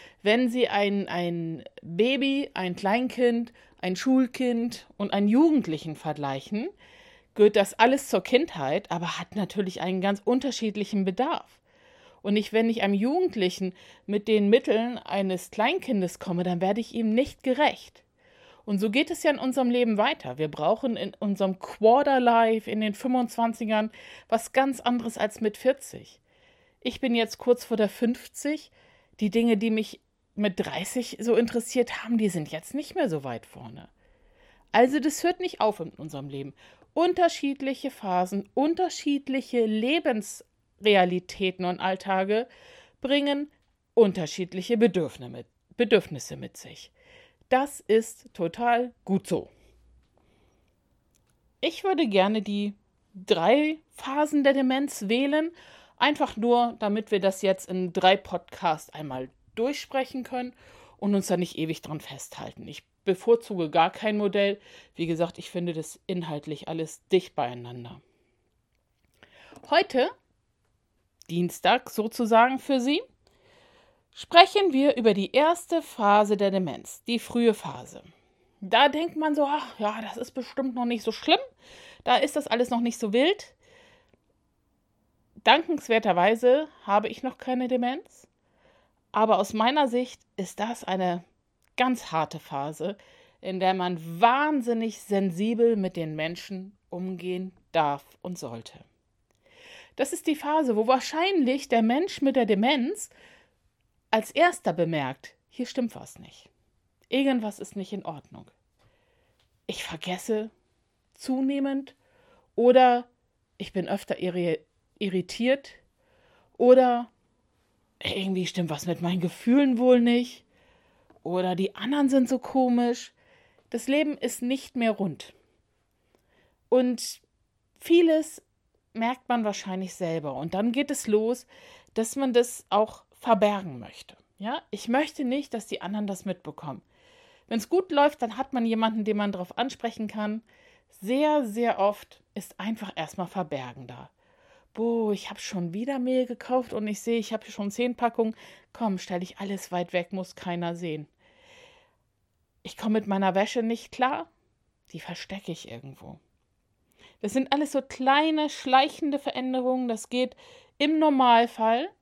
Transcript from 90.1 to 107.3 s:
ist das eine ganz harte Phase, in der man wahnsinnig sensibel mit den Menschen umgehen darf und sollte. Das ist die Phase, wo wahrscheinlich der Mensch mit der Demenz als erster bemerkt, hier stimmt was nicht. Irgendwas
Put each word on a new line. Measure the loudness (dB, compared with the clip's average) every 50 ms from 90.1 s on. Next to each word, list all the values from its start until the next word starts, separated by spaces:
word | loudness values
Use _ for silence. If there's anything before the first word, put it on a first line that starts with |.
| -8 -18 _ _ _
ist | -8 -8 -8 -6 -6
das | -6 -6 -6 -6 -6
eine | -4 -2 0 0 0 -2 -2 -6 _ _ _ _ _ _ _ _ _ _ 0
ganz | 0 0 0 -2 -4 -4
harte | -2 -2 -2 -2 -6 -12
Phase, | -12 -8 -8 -6 -6 -6 -6 -6 -6 -6 -6 -8 -14 -20 -20 -20 -20 _ _ _
in | -10 -8 -4 0
der | 0 0 2
man | 2 0 -2 -4 -4 -8 -10 -2 2
wahnsinnig | 4 4 4 4 2 0 0 -2 -2 -2 -2 -2 -2 -4 -6 -8
sensibel | -6 -4 -2 0 0 0 -2 -2 -2 -2 0 2 4 4 4
mit | 2 0 -2 -4
den | -6 -8 -6 -6
Menschen | -4 -6 -6 -6 -8 -12 -12 -12 -12 -12 -14 -18 _ _ _
umgehen | -10 -10 -8 -8 -8 -8 -8 -6 -6 -6 -6 -10 -12 _ _ _
darf | 0 0 2 2 0 -4 -8 _ _ _ -12
und | -10 -10 -10
sollte. | -10 -12 -12 -12 -14 -16 -20 -20 -20 _ _ _ _ _ _ _ _ _ _ _ _ _ _ -20 -20 -20 -20 -20 -20 -10 _
Das | -4 -4 -4
ist | -4 -4 -2
die | -2 -2
Phase, | -2 -2 0 0 2 2 2 2
wo | 2 2 4
wahrscheinlich | 2 2 2 -2 -2 -2 0 2 2 2 2 2 0 -2 -2 0
der | 2 2 4
Mensch | 4 2 2 0 -2 -4 -2
mit | 0 0 2
der | 2 2 2
Demenz | 2 2 2 2 2 2 0 -2 -4 -6 -10 -14 _ _ -20 -20 -20 -20 _ _ _ _ _ _ _ _ _ _ _ _ _ _
als | -2 -2 -2 0
erster | 2 4 4 4 4 0 -2 -2 0
bemerkt, | 0 0 0 0 -2 -2 -4 -6 -8 -14 -20 -20 _ _ _
hier | _ -10 -10
stimmt | -8 -4 -4 -4 -4 -6
was | -10 -18 -18 -20 -20
nicht. | -20 -20 -20 -20 -20 _ _ _ _ _ _ _ _ _ _ _ _ -2
Irgendwas | 0 2 2 2